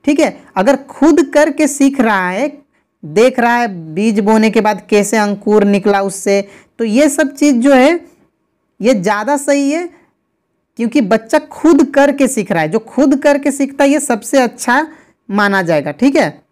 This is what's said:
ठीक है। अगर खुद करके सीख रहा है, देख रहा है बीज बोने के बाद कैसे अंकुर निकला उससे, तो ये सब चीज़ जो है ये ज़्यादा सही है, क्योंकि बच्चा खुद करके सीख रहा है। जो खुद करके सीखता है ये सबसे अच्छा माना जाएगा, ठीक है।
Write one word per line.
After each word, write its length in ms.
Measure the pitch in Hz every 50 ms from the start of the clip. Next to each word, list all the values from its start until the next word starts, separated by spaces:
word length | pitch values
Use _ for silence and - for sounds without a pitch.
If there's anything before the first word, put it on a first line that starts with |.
| _
ठीक 160 | 277 302 302
है। 160 | 311 214 - - - _ _
अगर 200 | 190 190 262 269 277 - -
खुद 340 | - - 269 320 294 320 294
करके 400 | - - 294 302 311 302 302 311 277
सीख 320 | - - 277 277 277 269
रहा 280 | 262 233 208 190 185 180
है, 240 | 185 202 269 302 - - _ _ _ _ _ _ _ _
देख 380 | - 151 151 196 233 254 254 247
रहा 140 | 233 240 240
है 400 | 240 240 220 190 175 160 160 156
बीज 260 | 175 214 226 214 208
बोने 300 | 196 202 220 220 220 220
के 100 | - 226
बाद 220 | 202 214 214 - - -
कैसे 260 | 214 208 202 202 - 220
अंकुर 460 | 208 208 202 202 - 208 208 214 202
निकला 360 | 202 202 196 196 208 202 196
उससे, 380 | 196 196 196 - - 202 196 202 196 202 - - _ _ _ -
तो 60 | 226
ये 240 | 226 202 254 302 294
सब 260 | 277 - 311 269 -
चीज़ 220 | - 294 294 277
जो 160 | 233 233 285
है 280 | 277 262 269 294 349 339 - _ _ _ _ _ _ _ _ _ _ _ _ _ _ _
ये 140 | 185 233 262
ज़्यादा 420 | 202 175 208 208 208 214 247 294 277
सही 320 | 285 - 285 285 277 277
है, 180 | 294 330 359 339 _ _ _ _ _ _ _ _ _ _ _ _ _ _ _ _ _ -
क्योंकि 220 | 233 226 - 294
बच्चा 360 | 226 185 220 220 - - - 302
खुद 420 | 302 - - - - 311 330 285 294
करके 420 | - - 277 277 294 285 277 277 240
सीख 240 | - 226 196 -
रहा 100 | 208 170
है। 60 | 156 156
जो 100 | 170 220
खुद 360 | 220 - - - 285 277 302 277
करके 320 | 294 294 285 285 277 294
सीखता 320 | 277 277 277 269 - - 285
है 60 | 277
ये 100 | 277 311
सबसे 380 | - - 240 208 - - - 269
अच्छा 480 | 254 233 240 - - - 240 277 320 311 - _ _ _ _ _ _ -
माना 340 | 196 208 208 202 196 190
जाएगा, 280 | 185 165 165 151 131 147
ठीक 240 | 143 - 240 285 269
है। 120 | 320 226 151 - - _ _